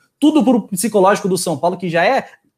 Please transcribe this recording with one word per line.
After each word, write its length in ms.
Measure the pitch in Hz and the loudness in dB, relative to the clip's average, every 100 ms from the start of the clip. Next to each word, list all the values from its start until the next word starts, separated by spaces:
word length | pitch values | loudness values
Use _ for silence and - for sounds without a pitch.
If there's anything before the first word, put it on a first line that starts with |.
| _ - | _ -2
Tudo 240 | 294 311 | 0 2
pro 220 | 233 240 - | 2 0 -2
psicológico 640 | 190 233 208 185 202 190 | -6 -2 2 4 2 -2
do 100 | 180 | -4
São 180 | 185 143 | -4 -2
Paulo, 220 | 175 180 | -4 -4
que 100 | 185 | -4
já 160 | 165 | 0
é 240 | 190 262 - _ _ | 0 0 -4 _ _